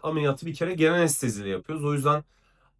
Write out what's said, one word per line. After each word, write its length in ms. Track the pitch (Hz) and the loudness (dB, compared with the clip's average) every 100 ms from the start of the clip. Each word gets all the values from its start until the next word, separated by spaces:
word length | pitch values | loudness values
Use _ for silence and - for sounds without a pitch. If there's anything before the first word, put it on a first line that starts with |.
ameliyatı 420 | 151 156 143 135 165 | -4 0 0 0 -6
bir 80 | |
kere 200 | - 170 | -4 -4
genel 200 | 175 156 | 2 4
anesteziyle 560 | 175 160 - 123 101 98 | 4 2 2 -2 -4 -4
yapıyoruz. 360 | 92 - 156 147 | -6 -6 -4 -2
O 80 | |
yüzden 300 | 143 143 151 - _ _ _ _ | 0 2 0 -4 _ _ _ _